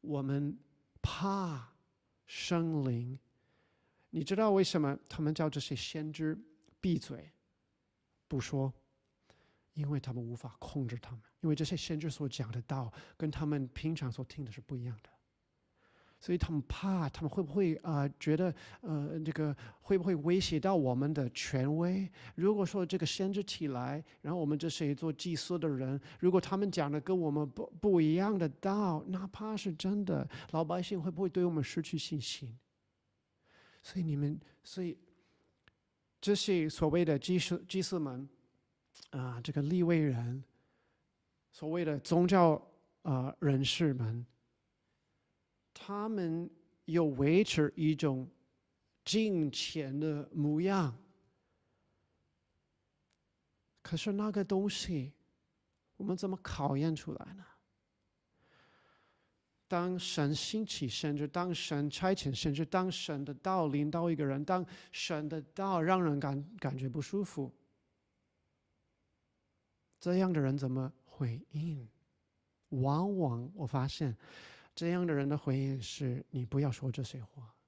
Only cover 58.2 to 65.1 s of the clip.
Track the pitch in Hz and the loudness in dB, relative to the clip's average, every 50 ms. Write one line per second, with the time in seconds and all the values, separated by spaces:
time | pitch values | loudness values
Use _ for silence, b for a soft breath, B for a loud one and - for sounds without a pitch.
58.2 | _ _ b b b b b b b b b b b b b b b b b b | _ _ b b b b b b b b b b b b b b b b b b
59.2 | b b b b _ _ _ _ _ _ 190 175 175 180 185 180 180 - - - | b b b b _ _ _ _ _ _ -2 0 0 0 -2 -4 -4 -4 0 2
60.2 | 147 143 156 143 - - - 220 220 - - - 151 123 - - - 151 147 147 | 2 2 2 0 -2 -2 -2 -2 -2 -2 -4 -4 -4 -4 -2 -2 -2 -2 0 -2
61.2 | 147 143 - 180 175 180 170 - - - 156 143 143 147 - - 185 185 196 190 | -4 -2 -2 -2 -2 -2 -2 -4 -4 -2 -2 0 0 -2 -2 0 2 2 2 2
62.2 | - 143 131 - - 156 139 147 165 - - 185 185 185 - - - - 151 139 | 0 -4 -4 -2 -2 -2 0 0 -2 0 0 0 0 0 -2 -4 -6 -6 -6 -6
63.2 | 143 143 143 131 _ 190 190 185 165 151 139 143 147 151 147 170 170 175 165 151 | -6 -6 -8 -6 _ 0 2 2 2 2 2 2 0 0 0 0 0 0 0 0
64.2 | 151 139 135 139 147 143 185 185 175 B B B B B - - - - | 0 0 0 -2 0 0 0 0 0 B B B B B -10 -8 -4 -4